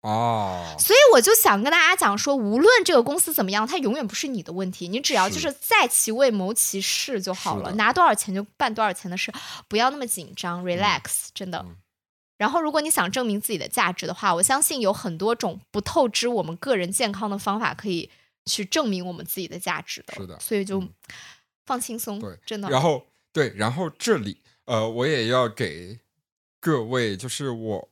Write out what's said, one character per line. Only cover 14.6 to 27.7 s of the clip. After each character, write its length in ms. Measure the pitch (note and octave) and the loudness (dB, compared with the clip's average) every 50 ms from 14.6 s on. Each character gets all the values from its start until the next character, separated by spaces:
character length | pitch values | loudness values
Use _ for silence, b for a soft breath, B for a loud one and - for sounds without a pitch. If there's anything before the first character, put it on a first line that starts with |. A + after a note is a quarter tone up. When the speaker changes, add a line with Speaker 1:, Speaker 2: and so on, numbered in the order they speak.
Speaker 2:
信 180 | - - D#4+ C4+ | 2 0 -2 0
有 140 | A3+ F#3+ G#3 | 0 0 0
很 240 | - - G#3 E3 D#3+ | 0 -4 -8 -6 -2
多 180 | F#3+ A3 A#3 | 0 -2 0
种 240 | A#3 - G3 E3 G3 - _ | 0 -2 -6 -6 -8 -14 _
不 100 | - G#3 | -6 -6
透 260 | G3 - - - C4+ A#3 | -6 0 2 2 2 2
支 200 | G3+ - A#3 A#3+ | 2 -2 -2 0
我 160 | A#3+ G#3+ E3 | -2 -2 -4
们 120 | D#3 E3 E3+ | -4 -8 -8
个 180 | - C4+ B3+ | -2 0 0
人 160 | G3 F3 F3 | 0 0 -2
健 200 | G3 - B3+ G#3+ | -2 -2 -2 -2
康 180 | G3+ F#3+ A3 G#3 | -2 -4 -6 -6
的 80 | G3 G3 | -6 -4
方 220 | - G#3+ G3 A3 | -2 -2 -2 -2
法 140 | A#3 E3+ - | -2 -4 -4
可 160 | - - G#3 | -4 -6 -4
以 200 | F3+ E3+ - - b b b b b _ _ | -4 -4 -4 -8 b b b b b _ _
去 180 | - - - G#3 | -6 -4 -4 -4
证 240 | F#3 - D#4+ D4+ A3+ | -2 -2 -2 0 0
明 180 | G3 F#3 F3+ | -2 -4 -6
我 60 | F#3 | -8
们 140 | F3+ E3+ - | -10 -12 -10
自 160 | - - F#3+ | -10 -8 -8
己 60 | F#3 D#3+ | -8 -10
的 120 | - F3 | -10 -8
价 220 | - F3+ E3+ D3+ | -6 -6 -6 -6
值 220 | E3+ - - - - | -6 -12 -14 -14 -12
的。 80 | - - | -16 -14
Speaker 1:
是 120 | - G3 F3+ | -12 -12 -14
的。 120 | F2+ - | -14 -14
Speaker 2:
所 160 | - - A3+ | -8 -4 -4
以 80 | G3+ G3 | -4 -2
就 160 | G2+ G2 F#2+ | -2 -4 -6
Speaker 1:
嗯。 100 | F#3 - - _ _ B B B B B B B B B _ _ _ | -6 -6 -14 _ _ B B B B B B B B B _ _ _
Speaker 2:
放 160 | - B3+ B3 | -6 -6 -6
轻 160 | B3 - A#3 A#3 | -4 -8 -8 -8
松， 220 | - A#3+ G#3 G3 | -8 -8 -8 -10
Speaker 1:
对。 180 | - G2+ F2 - _ | -10 -12 -14 -14 _
Speaker 2:
真 160 | - A3 G#3 | -12 -10 -8
的。 80 | G3+ F#3+ | -4 0
Speaker 1:
然 100 | C#3 C3 | 2 4
后， 240 | C#3 F3 D3 B2+ - _ _ _ _ _ _ | 4 4 2 0 -4 _ _ _ _ _ _
对， 180 | D#3+ D3 A#2 G2 | 0 0 0 0
然 180 | G2 G#2 A2+ B2 | -2 -2 -2 0
后 160 | D#3+ F#3 D#3 | -2 -4 -6
这 280 | - _ - A#3 A3 D#3 | -6 _ 0 2 2 2
里， 240 | G#2+ G2+ - _ _ _ _ _ _ | 0 -6 -8 _ _ _ _ _ _
呃， 220 | - B2 A2 A2 A2+ | 0 0 0 0 0
我 200 | A2+ A#2 B2+ E3 | 0 0 0 0
也 200 | D#3 C3 A2+ A2+ | 2 0 2 2
要 220 | B2 B2+ B2+ A#2 | 2 2 2 2
给 500 | G#2 - B2+ F#2+ D2 E2 F2+ F2+ G#2+ A#2+ _ _ _ _ _ _ _ _ _ _ _ _ | 0 -4 -4 -4 -4 -8 -14 -14 -16 -18 _ _ _ _ _ _ _ _ _ _ _ _
各 220 | - E3+ D#3 C3 A2 | 0 0 0 0 0
位， 340 | A2+ B2+ B2+ A#2+ A2 G2 F#2+ | 0 0 0 0 0 -2 -4
就 100 | G2 B2+ | -6 -8
是 220 | - - D3 C3+ | -8 -6 -6 -6
我 400 | A#2+ A2+ A2+ A2 | -6 -6 -4 -4